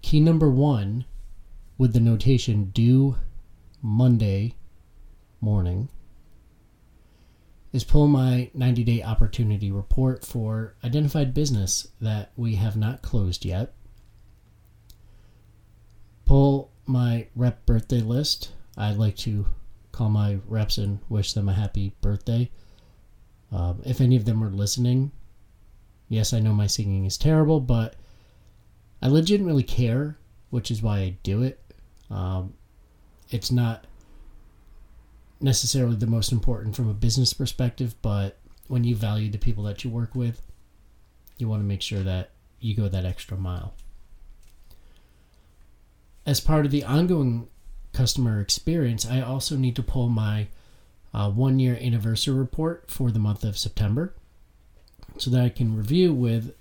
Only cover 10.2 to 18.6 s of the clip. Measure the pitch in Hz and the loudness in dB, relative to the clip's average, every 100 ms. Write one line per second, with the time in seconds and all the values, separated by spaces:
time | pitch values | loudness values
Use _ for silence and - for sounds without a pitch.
10.2 | - 120 110 110 110 - 123 139 147 156 | -8 -8 -6 -6 -8 -8 -4 0 0 0
11.2 | 135 127 147 110 95 - - - 110 107 | 0 0 0 0 -2 -4 -8 -8 -4 -4
12.2 | 104 - 117 107 110 107 107 135 - 113 | -6 -6 -4 0 0 0 -2 -4 -2 0
13.2 | 95 87 92 90 113 - - - - - | 0 -4 -4 -4 -6 -10 -20 -20 -20 -20
14.2 | - - _ _ _ - _ - - - | -20 -20 _ _ _ -20 _ -20 -20 -20
15.2 | - - _ _ _ _ - - - - | -20 -20 _ _ _ _ -20 -20 -20 -2
16.2 | - 135 139 139 - _ - 127 120 117 | 8 8 8 4 -2 _ -2 2 2 0
17.2 | - 117 123 - - 113 - 123 110 120 | -4 0 0 0 2 0 2 -2 0 -2
18.2 | 147 - - - | -2 -4 -8 -14